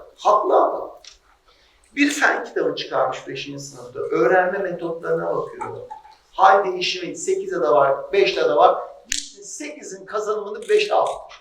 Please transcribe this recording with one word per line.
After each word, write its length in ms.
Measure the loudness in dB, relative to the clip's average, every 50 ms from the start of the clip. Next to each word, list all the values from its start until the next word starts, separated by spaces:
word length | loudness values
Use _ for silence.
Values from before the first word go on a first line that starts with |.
| -10 -16 _
Haklı 400 | _ 4 4 4 4 4 4 4
ama. 440 | 4 4 4 0 -4 -6 -10 -12 -18 -20 -20 -20 _ _ _ _ _ _ _ _ _ _ _ _ _ _ _ _
Bir 140 | 2 2 2
fen 340 | 2 2 2 2 2 0 -4
kitabı 320 | -4 -2 0 0 0 -2
çıkarmış 520 | -2 -6 -4 0 0 0 0 -2 -6 -10 -10
beşinci 360 | -10 -10 -8 -10 -10 -12 -12
sınıfta. 360 | -14 -16 -16 -16 -14 -10 -8
Öğrenme 580 | -6 -2 2 2 4 6 6 4 4 2 0 -2
metotlarına 800 | -4 -4 -6 -6 -6 -6 -8 -6 -2 -2 -2 0 0 -2 -2
bakıyor. 400 | -4 -4 -6 -8 -10 -10 -10 -10 -12 -14 -14 -18 -20 -20 -20 -20 _ _ _ 2
Hal 320 | 4 6 6 6 6 4
değişimi 520 | 0 -4 -4 -4 -4 -4 -6 -8 -10 -10
sekizde 400 | -8 -4 -2 -2 -2 -2 -4 -4
de 120 | -2 2 4
var, 440 | 4 4 4 4 2 -2 -4 -2 2
beşte 320 | 2 2 2 2 0 0
de 120 | 2 4
var. 220 | 6 6 4 4 2 -4 -10 -14 -20 -8 -6 -6 -6 -6 -10 -16 -18 -18
Sekizin 640 | -16 -14 -12 -12 -12 -12 -14 -14 -14 -14 -14 -14
kazanımını 600 | -8 -6 -6 -4 -2 -4 -4 -6 -8 -10 -12 -2 2
beşe 260 | 2 2 2 2 2
almış. 400 | 2 2 0 -2 -8 -12 -16 -18 -16